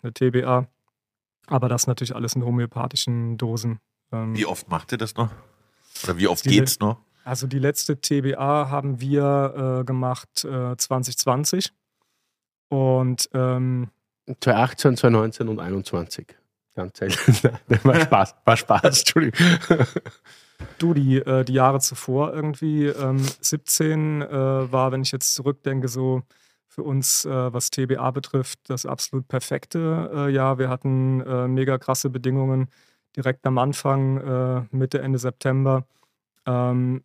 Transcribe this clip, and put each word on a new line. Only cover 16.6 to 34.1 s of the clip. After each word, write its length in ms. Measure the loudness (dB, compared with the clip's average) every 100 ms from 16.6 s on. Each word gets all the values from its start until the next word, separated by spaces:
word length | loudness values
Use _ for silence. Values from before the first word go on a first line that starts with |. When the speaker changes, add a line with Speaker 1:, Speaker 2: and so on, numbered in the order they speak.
| _
Speaker 3:
Ganz 260 | -12 -12 -6
ehrlich, 180 | -4 2 4
<laughs> 160 | 4
nein, 380 | 2 0 0 4
war 180 | 6 6
Spaß, 340 | 6 4 4 2
war 120 | 2 4
Spaß, 420 | 4 4 4 4
Entschuldigung. 380 | 2 2 2 4 4 4 2 2 2 0 -10 -16 -20 -20 _ -18 -16 -2
Speaker 1:
Du, 160 | 0
die, 220 | 2 4 2
äh, 280 | 2 0
die 100 | 2
Jahre 260 | 4 4 4
zuvor 520 | -2 -4 -2 0 0
irgendwie, 540 | -2 -4 -4 -2 0 0
ähm, 320 | 0 0 0 -2 -2
siebzehn, 800 | -4 -4 -2 0 0 0 -2 -2
äh, 500 | -4 -2 0 0 0
war, 200 | 0 0
wenn 100 | 0
ich 80 | -4
jetzt 240 | -2 -2
zurückdenke, 540 | -2 -2 -4 -4 -2 -4
so 340 | -2 -2 -2 -4 _ _ _ _
für 140 | -10
uns, 420 | -4 -2 0 0
äh, 280 | 0 -2 -2
was 180 | -2 -4
T 160 | -2 -2
B 100 | 0
A 140 | -2
betrifft, 480 | -4 -4 -4 -4 -10 -8
das 180 | -8 -8
absolut 400 | -8 -6 -6 -4
perfekte, 840 | -6 -4 -6 -4 -4 -2 -2 -4
äh, 140 | -2 0
Jahr. 280 | 2 2 0
Wir 100 | -2
hatten, 540 | -2 0 2 2 0
äh, 260 | -2 -2 0
mega 280 | 0 0 0
krasse 320 | -2 -2 -2
Bedingungen. 600 | -4 -2 0 0 0 -2 _ _ _ _ -4
Direkt 300 | -4 -2 -2
am 120 | 0
Anfang, 600 | 0 0 0 0 0